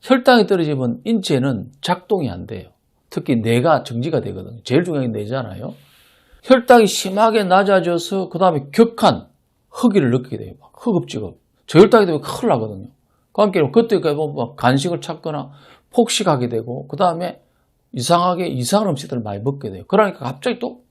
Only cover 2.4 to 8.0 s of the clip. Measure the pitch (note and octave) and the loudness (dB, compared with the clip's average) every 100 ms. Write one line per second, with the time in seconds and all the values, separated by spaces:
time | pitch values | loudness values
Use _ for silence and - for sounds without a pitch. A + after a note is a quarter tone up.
2.4 | F2+ G#2+ F2 _ _ _ _ - - A#2+ | -12 -14 -14 _ _ _ _ -10 -2 -2
3.4 | A2 A#2 C#3+ D3 - A#2 C#3 D#3 G2+ F#2 | 2 2 2 0 0 -6 -4 -4 -4 -10
4.4 | F#2+ A#2 - C3 F3+ D3+ B2+ A2 G#2 C3 | -14 -16 0 0 0 -4 -4 -6 -6 -8
5.4 | A#2 F#2+ B2+ - _ _ _ _ _ _ | -8 -12 -14 -16 _ _ _ _ _ _
6.4 | - C4 A#3+ A#3+ G#3 - G3 F#3+ A3+ A3 | 2 2 6 6 6 0 -4 0 2 2
7.4 | F#3+ F#3 G3+ G3 E3+ F3 | 2 2 4 2 2 -4